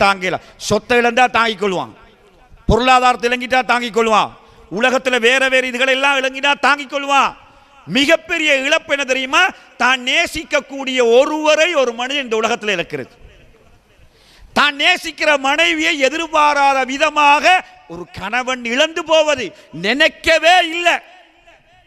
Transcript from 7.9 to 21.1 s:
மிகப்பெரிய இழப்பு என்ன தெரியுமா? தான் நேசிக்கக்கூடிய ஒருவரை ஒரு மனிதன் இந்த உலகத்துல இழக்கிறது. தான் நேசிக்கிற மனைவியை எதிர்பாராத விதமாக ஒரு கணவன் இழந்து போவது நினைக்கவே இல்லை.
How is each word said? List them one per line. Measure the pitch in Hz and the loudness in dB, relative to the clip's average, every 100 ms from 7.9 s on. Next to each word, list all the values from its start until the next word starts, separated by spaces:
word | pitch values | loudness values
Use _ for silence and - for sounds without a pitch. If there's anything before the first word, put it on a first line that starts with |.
| 214 | 0
மிகப்பெரிய | 285 320 330 339 311 277 269 | 2 0 0 -4 0 0 0
இழப்பு | 320 320 | -2 -2
என்ன | 285 262 | -4 -4
தெரியுமா? | 262 262 311 370 - - - | -4 -2 0 0 -2 -14 -2
தான் | 247 262 247 | 0 0 -2
நேசிக்கக்கூடிய | 302 339 311 302 294 - 277 262 254 233 233 | -2 -2 -6 -4 -4 -4 -8 -4 0 4 4
ஒருவரை | 294 302 302 302 339 320 | 4 0 0 2 2 0
ஒரு | 247 233 | -2 -4
மனிதன் | 247 285 254 | -6 -6 -4
இந்த | 220 | -2
உலகத்துல | 220 233 214 185 | -2 -2 -4 -4
இழக்கிறது. | 165 143 117 - - - - _ _ _ _ _ - _ _ - - - | -6 -10 -12 -18 -20 -20 -20 _ _ _ _ _ -20 _ _ -20 -6 0
தான் | 285 285 | 0 0
நேசிக்கிற | 320 359 330 - 302 285 269 | 0 0 -4 -4 0 0 0
மனைவியை | 294 339 320 320 311 262 | 0 0 0 -2 0 -2
எதிர்பாராத | 320 330 311 294 285 277 269 254 | -2 -2 0 2 2 2 0 -2
விதமாக | 277 302 294 285 294 294 359 - - - | -2 -2 2 4 4 4 2 -2 -18 -18
ஒரு | 170 170 - | -16 -16 -12
கணவன் | 226 240 247 254 233 | -6 -4 -4 -6 -2
இழந்து | 247 320 330 311 | 0 0 -2 0
போவது | 320 302 277 196 - - 156 190 | 2 2 -2 -6 -14 -18 -6 -2
நினைக்கவே | 269 320 - 330 320 320 359 339 | 0 0 0 0 2 4 4 2
இல்லை. | 339 339 262 - | -2 0 -2 -4